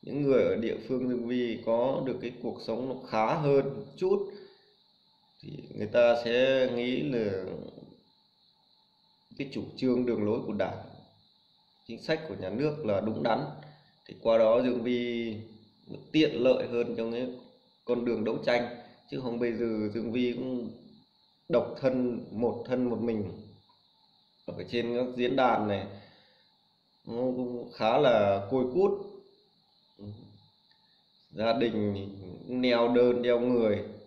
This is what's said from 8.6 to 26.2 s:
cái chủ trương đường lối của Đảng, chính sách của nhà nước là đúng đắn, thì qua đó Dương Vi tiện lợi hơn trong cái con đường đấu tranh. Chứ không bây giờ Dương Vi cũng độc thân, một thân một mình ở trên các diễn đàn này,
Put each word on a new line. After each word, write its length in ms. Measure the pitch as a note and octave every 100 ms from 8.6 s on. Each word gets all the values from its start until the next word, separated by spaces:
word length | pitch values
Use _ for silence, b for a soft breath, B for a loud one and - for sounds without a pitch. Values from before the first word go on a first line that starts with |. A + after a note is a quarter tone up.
| _ _ _ _ _ _ _ -
cái 100 | -
chủ 100 | A#2 - -
trương 300 | B2+ B2 B2
đường 180 | A2
lối 160 | G#2 - E2
của 60 |
Đảng, 260 | G#2 - - - - - _ _ _ _ _ _ _ -
chính 160 | A2+
sách 180 | - D#3+ D#3+
của 60 | F#2+
nhà 100 | F#2
nước 360 | G#2+ D3+ D3 G#2+
là 140 | G2
đúng 220 | G#2+ A2
đắn, 160 | A#2 B2+ D3 - B B B B -
thì 80 | -
qua 160 | A2+ A2+
đó 240 | A2 A#2+
Dương 200 | B2+ B2
Vi 520 | A2+ B2 A#2+ A#2 A#2 G#2 G#2+ - - _ - - -
tiện 180 | D#3 D3+
lợi 320 | - B2+ B2+ -
hơn 220 | A#2+ A#2 A2
trong 160 | A2+
cái 160 | A#2 B2+ - - _ _ _
con 200 | - A#2+
đường 200 | A#2+ G#2+
đấu 140 | G#2+ B2+ -
tranh. 300 | A#2+ A#2+ - B B _
Chứ 100 | C#3
không 180 | B2+ A#2
bây 140 | A#2+
giờ 360 | A2 A#2 A2 G#2+
Dương 180 | G#2+ A2+
Vi 200 | A#2 B2
cũng 380 | B2 C3 B2+ G#2+ - - - _ _ _ _ _
độc 260 | A#2+ - -
thân, 440 | C3 B2+ B2 A2+ F2+
một 340 | G2+ A#2 - -
thân 240 | B2+ B2
một 80 | A2
mình 460 | A#2 A2 F#2 - - - _ _ _ _ _ _ _ _ -
ở 180 | - F#2
trên 260 | A#2+ A#2 A#2+
các 100 | B2+ B2
diễn 200 | B2 C3+
đàn 320 | B2 G#2+ G#2+
này, 180 | G2 - B B B